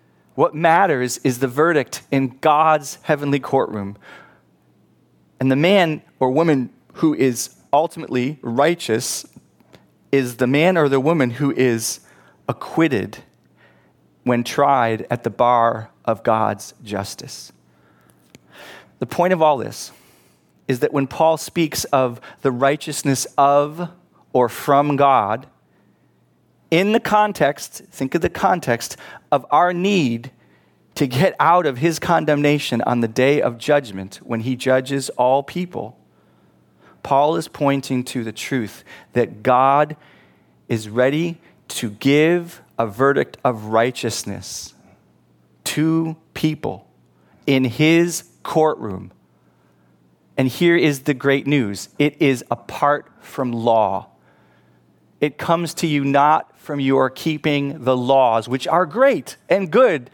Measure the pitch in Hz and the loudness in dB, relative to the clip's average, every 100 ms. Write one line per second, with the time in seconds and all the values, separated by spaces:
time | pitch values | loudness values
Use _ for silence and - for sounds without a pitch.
0 | _ _ _ - 165 151 170 165 196 135 | _ _ _ -2 0 2 2 4 2 0
1 | 123 - 139 120 131 123 160 156 123 - | -2 -2 -2 -2 -2 0 2 2 -2 -8
2 | - 139 131 - 156 147 160 156 139 - | -4 -2 -2 -2 2 4 4 2 -2 -12
3 | - 147 143 143 131 135 107 104 98 104 | -4 -2 0 -2 0 -2 0 -4 -10 -12
4 | - - - _ _ _ _ _ _ _ | -20 -20 -20 _ _ _ _ _ _ _
5 | _ _ _ _ 131 135 170 202 165 151 | _ _ _ _ 0 2 4 4 2 -2
6 | - _ 131 131 165 139 123 - _ - | -10 _ 0 2 2 2 -2 -10 _ -2
7 | 160 143 131 117 - - _ 143 165 - | 0 2 0 0 -8 -14 _ 0 0 -6
8 | 120 127 127 151 120 117 151 175 - 117 | -6 -4 -4 -6 -6 0 0 0 -2 -2
9 | - - - - _ _ _ _ _ _ | -2 -8 -12 -20 _ _ _ _ _ _
10 | _ 139 123 117 123 143 170 180 147 135 | _ 0 0 -2 0 4 4 4 2 2
11 | 139 170 123 120 143 123 127 113 110 - | 2 2 0 0 -2 2 0 0 -4 -10
12 | _ _ _ _ - 127 - - 160 120 | _ _ _ _ -10 -10 -6 0 0 0
13 | 101 - - _ _ _ _ _ _ _ | -4 -12 -20 _ _ _ _ _ _ _
14 | _ _ - 120 120 - 143 139 117 113 | _ _ -2 -2 -2 0 2 4 2 -2
15 | - 120 117 101 120 123 117 117 113 _ | -4 -4 -4 0 2 4 2 0 -10 _
16 | - 110 - 110 107 104 - - 113 101 | -6 -2 0 0 0 -2 -10 -20 -10 -8
17 | 101 - 131 - - _ _ _ _ _ | -8 -10 -16 -18 -20 _ _ _ _ _
18 | _ _ _ _ _ - - - - _ | _ _ _ _ _ -20 -20 -20 -20 _
19 | 123 - 175 180 156 139 110 110 - - | -8 -2 0 2 2 2 -4 -10 -16 -18
20 | _ _ _ _ _ _ - 127 143 147 | _ _ _ _ _ _ -6 -2 0 0
21 | 135 - 160 160 - - 156 - - 139 | -4 0 2 2 -4 -2 -2 -4 -2 0
22 | 127 117 - - 139 123 139 151 - 143 | 0 -4 -16 -6 -4 0 0 0 -6 -4
23 | 147 131 - - 139 143 147 156 175 - | -2 -2 -2 2 4 4 0 -4 -10 -12
24 | _ _ _ 127 120 - - 143 147 139 | _ _ _ 0 0 0 2 2 4 2
25 | 139 131 101 117 - _ _ _ _ _ | 4 4 2 -4 -8 _ _ _ _ _
26 | _ _ _ _ _ _ _ 165 196 214 | _ _ _ _ _ _ _ 0 2 0
27 | - 208 208 202 143 147 - - - - | 2 0 0 0 0 -2 -12 -18 -20 -8
28 | 135 170 170 - 196 180 - 117 - - | -4 -2 -4 -2 0 0 0 -4 -4 -14
29 | - - _ 143 - 147 180 180 190 202 | -18 -20 _ -4 2 2 2 0 0 2
30 | 135 117 127 - _ _ _ _ _ - | 0 -2 -8 -20 _ _ _ _ _ -4
31 | 139 127 180 - 151 175 160 123 165 156 | -2 2 0 2 4 4 2 0 -2 -2
32 | - 165 156 147 147 147 - 117 - 120 | 0 0 2 2 2 2 0 -2 0 0
33 | 117 113 131 147 - 117 127 147 127 95 | 0 2 2 2 0 -4 0 0 0 -10
34 | 95 - - 117 120 127 131 131 131 139 | -12 -14 -8 -6 -4 -4 0 0 0 -6
35 | 131 - 123 139 139 175 180 - 110 - | -6 -2 2 2 0 -8 -8 -8 -12 -16
36 | _ _ _ _ _ _ _ _ _ _ | _ _ _ _ _ _ _ _ _ _
37 | - 139 147 170 156 - 139 139 - 127 | -2 2 2 0 -6 -2 0 0 -2 -4
38 | 123 131 113 107 - 135 104 - - - | -4 -6 -8 -10 -6 -4 -4 -10 -20 -20
39 | - 120 110 107 104 123 135 143 151 156 | -6 -2 -2 -2 0 4 4 4 0 -4
40 | _ _ _ _ _ _ _ 113 107 110 | _ _ _ _ _ _ _ -6 -4 0
41 | 127 147 170 170 _ _ _ - 113 104 | 2 2 -4 -6 _ _ _ -8 -8 -2
42 | 135 147 160 175 170 - _ - 113 104 | 2 4 4 2 -2 -16 _ -6 -6 0
43 | 139 143 139 - - 113 107 110 123 123 | 2 2 -2 -4 -4 -4 -2 0 0 -2
44 | 156 - - 95 95 - - _ _ _ | -6 -6 -8 -12 -12 -14 -16 _ _ _
45 | _ _ _ _ _ _ - - 160 165 | _ _ _ _ _ _ -8 -2 0 0
46 | 160 160 _ - 156 151 - 95 - _ | -2 -8 _ -4 -4 -2 -8 -10 -18 _
47 | _ _ _ _ - 135 131 113 156 165 | _ _ _ _ 0 0 0 2 4 4
48 | 175 170 - _ - 160 156 - 110 92 | 2 -2 -12 _ -4 0 0 0 -8 -10
49 | 95 _ _ _ _ _ _ _ _ _ | -12 _ _ _ _ _ _ _ _ _
50 | _ _ _ - 131 - 170 170 160 139 | _ _ _ -4 -4 0 2 4 2 0
51 | 131 131 139 139 - 147 107 98 - _ | -4 -2 2 0 2 0 0 -6 -12 _
52 | 147 143 147 123 - 127 - - 147 147 | -2 2 0 0 -4 -8 -8 -2 0 0
53 | - _ - - 127 117 117 113 101 95 | -6 _ -16 -8 -6 -2 2 2 2 -2
54 | - _ _ _ _ _ _ _ _ _ | -8 _ _ _ _ _ _ _ _ _
55 | _ _ 147 - - 170 170 - 165 147 | _ _ -4 -4 -2 -2 -2 -4 -2 0
56 | 139 139 147 156 - _ - 143 135 135 | 2 2 4 2 -2 _ -10 -4 0 2
57 | 131 127 165 151 156 143 139 156 127 127 | 0 -2 -4 -2 -2 -2 -4 -4 -2 0
58 | 123 139 127 113 110 131 - 160 175 180 | 4 4 4 2 -2 -6 0 0 0 2
59 | 269 196 - - - 196 185 180 254 156 | 2 2 -6 -18 -2 -2 2 2 4 2
60 | 123 | -6